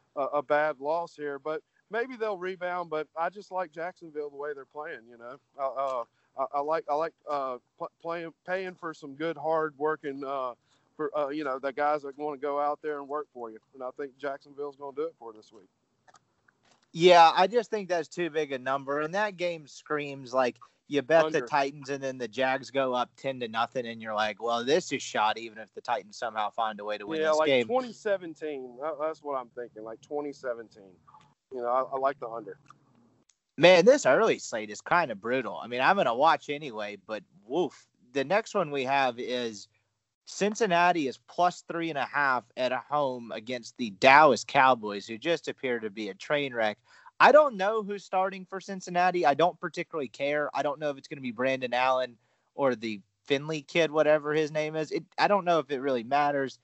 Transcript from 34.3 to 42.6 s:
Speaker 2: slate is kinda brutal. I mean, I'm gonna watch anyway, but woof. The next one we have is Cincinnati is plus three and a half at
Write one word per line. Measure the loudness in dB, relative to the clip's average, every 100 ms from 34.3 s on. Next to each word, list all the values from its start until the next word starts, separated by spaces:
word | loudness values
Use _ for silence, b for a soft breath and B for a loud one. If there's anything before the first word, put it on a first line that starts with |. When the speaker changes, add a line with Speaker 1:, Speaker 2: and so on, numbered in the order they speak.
| 0
Speaker 2:
slate | -4 -8 -8
is | -10
kinda | -2 0 0 -4
brutal. | -4 -2 -2 -8
I | -8
mean, | 0
I'm | 2 4
gonna | 2
watch | 4 4 4 0
anyway, | -8 -8 -8 -8 -10 -10
but | -10 -10 _ -6
woof. | -2 -2 -4 _ _ _
The | -4 0
next | 0 0
one | -2 -2
we | -2
have | 0 2 2 0
is | -4 -4 -4 -8 -14 _ _ _ _ _ -14
Cincinnati | -4 -2 0 2 4 4 4 0
is | -4 -8
plus | 0 0 0
three | -8 -6 -6
and | -4
a | -4
half | 0 2 0 -2
at | -4